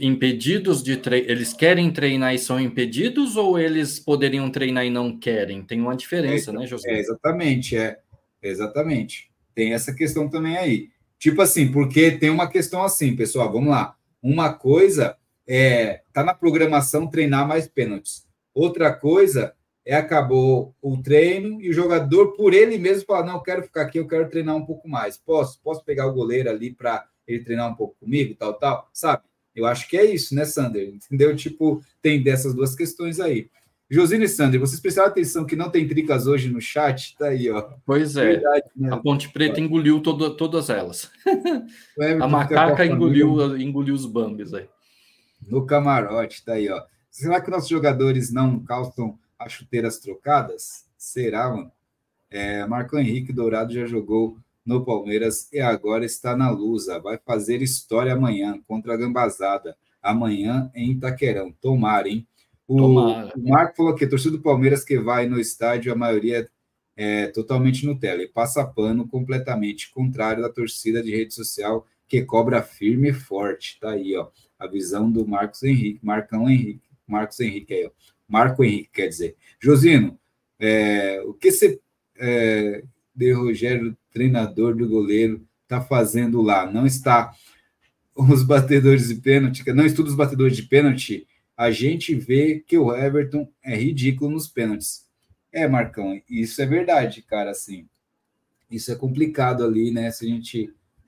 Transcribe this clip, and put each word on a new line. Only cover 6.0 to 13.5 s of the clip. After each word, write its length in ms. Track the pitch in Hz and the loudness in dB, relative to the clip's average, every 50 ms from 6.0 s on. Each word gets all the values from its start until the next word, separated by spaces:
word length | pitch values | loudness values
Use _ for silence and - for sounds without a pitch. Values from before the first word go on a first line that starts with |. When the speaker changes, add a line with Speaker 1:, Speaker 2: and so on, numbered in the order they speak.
| - - 175 175 151 135 143 110 101 110 | -8 -6 -4 -2 -2 -2 -2 -4 -4 -6
Speaker 2:
É, 40 | 104 | -8
Speaker 1:
né, 120 | 113 127 | -10 -10
José? 240 | 113 123 113 - 120 | -10 -10 -10 -6 -4
Speaker 2:
é, 100 | 113 107 | -4 -4
exatamente, 760 | 101 113 113 - - 156 165 175 170 147 131 131 127 - 123 | -4 -6 -6 -4 -2 -2 -2 0 0 0 0 -2 -2 -4 -4
é. 220 | 113 110 107 104 - _ _ - _ _ _ _ _ | -2 -2 -4 -6 -12 _ _ -20 _ _ _ _ _
Exatamente. 880 | - 98 92 92 107 104 - 143 151 160 143 117 107 - - - - _ _ _ _ _ _ | -10 -8 -6 -6 -6 -4 -4 -4 -2 0 -2 -2 -4 -6 -10 -16 -20 _ _ _ _ _ _
Tem 200 | 113 110 110 117 | -2 -2 -2 -2
essa 200 | 117 - 147 135 | -4 -4 -8 -4
questão 340 | 135 160 143 - 156 147 | -4 -4 -2 -2 -2 -4
também 300 | 139 156 160 160 160 165 | -4 -4 -4 -4 -4 -4
aí. 320 | 180 185 151 110 104 - - _ _ _ _ _ _ | -2 -2 0 -2 -2 -4 -10 _ _ _ _ _ _
Tipo 220 | - 156 151 190 | 0 2 4 4
assim, 300 | 190 190 - 170 143 127 | 4 4 4 2 2 2
porque 400 | 131 143 139 131 131 156 160 165 | 4 2 0 4 4 6 6 6
tem 180 | 139 131 156 151 | 4 4 2 2
uma 160 | 160 175 175 135 | 2 2 0 0
questão 340 | - 185 - - 185 180 190 | 0 -2 -2 0 -2 -2 -2
assim, 320 | 190 - - 151 131 113 | -2 0 0 0 0 0
pessoal, 360 | - 110 107 - 131 117 104 | 0 -2 -2 0 -2 -2 0